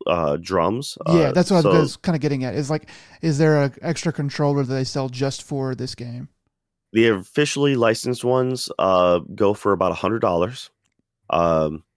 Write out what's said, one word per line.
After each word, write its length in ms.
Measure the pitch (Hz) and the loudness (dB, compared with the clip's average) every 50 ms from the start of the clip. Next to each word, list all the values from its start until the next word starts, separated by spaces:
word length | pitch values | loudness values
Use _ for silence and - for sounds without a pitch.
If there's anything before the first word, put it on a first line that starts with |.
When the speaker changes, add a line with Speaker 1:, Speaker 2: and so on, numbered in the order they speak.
| - | -2
Speaker 1:
uh, 300 | - 85 87 80 76 71 80 | -2 0 0 0 -2 -2 -4
drums. 560 | 85 90 92 92 82 87 107 123 143 - - - - | -4 -2 -2 0 0 0 -2 -4 -6 -10 -12 -8 -2
Speaker 2:
Yeah, 220 | 160 165 170 156 139 | 2 2 2 2 2
Speaker 1:
Uh, 40 | - | 2
Speaker 2:
that's 180 | 175 175 - | 0 0 2
what 120 | 196 175 156 | 2 2 4
Speaker 1:
so 100 | - 92 | 4 4
Speaker 2:
I 60 | - | 4
was 160 | 151 139 - | 2 0 -2
kinda 220 | - - - 170 151 | -6 -4 -4 -2 -2
getting 260 | 123 151 143 135 127 | -2 -2 -2 -2 -4
at. 100 | 127 92 | -6 -4
Is, 160 | 127 151 131 | -6 -4 -4
like, 180 | 156 151 - - - - - - - - - | -4 -6 -6 -10 -20 -20 -20 -20 -14 -6 -2
is 160 | 165 151 139 | -2 0 2
there 240 | 160 156 156 147 143 | 4 4 4 4 2
a 100 | 139 123 - - | 0 -2 -6 -6
extra 300 | 160 160 - - 170 147 | -6 -4 -4 -4 -4 -4
controller 520 | - 147 139 - - 151 143 143 143 139 | -4 -4 -6 -2 -2 0 0 0 0 -2
that 80 | 123 131 | -2 -2
they 120 | 135 135 | -4 -4
sell 240 | - - 143 135 131 | -4 -4 -4 -6 -6
just 340 | 127 127 139 135 131 - - | -4 -4 -4 -4 -4 -6 -10
for 320 | - 143 139 135 131 127 | -8 -6 -6 -4 -4 -6
this 200 | - 127 131 - | -6 -8 -10 -10
game? 340 | - 120 120 120 123 131 - _ _ _ _ _ _ _ _ _ _ _ _ - | -12 -12 -12 -12 -12 -14 -16 _ _ _ _ _ _ _ _ _ _ _ _ 2
Speaker 1:
The 160 | 110 113 117 | 4 4 4
officially 680 | 110 95 90 - - - 147 147 - 143 143 143 139 | 4 2 -2 -4 0 0 0 0 0 0 0 2 2
licensed 480 | 123 117 113 113 - - 127 123 120 - | 4 4 2 2 2 -2 -4 -4 -2 0
ones, 440 | 123 127 127 127 127 127 123 - - - - | 0 2 2 2 0 -2 -4 -6 -8 -4 0
uh, 420 | - 95 92 90 90 87 87 87 - - 90 | 2 4 4 4 6 4 4 2 0 -4 -4
go 180 | - 107 98 104 | 0 2 2 2
for 180 | - - 104 98 | 2 0 0 0
about 180 | 90 92 92 | 2 2 0
a 40 | 82 | -2
hundred 260 | - - 95 110 113 | -2 -2 -2 -2 0
dollars. 500 | 113 107 90 85 87 107 123 - - - _ _ _ _ _ _ _ _ _ _ _ - | 0 0 0 0 0 -2 -4 -10 -18 -20 _ _ _ _ _ _ _ _ _ _ _ -2
Um, 520 | - 80 85 85 82 80 78 78 78 80 - _ _ | 0 0 2 2 2 2 0 -2 -4 -8 -16 _ _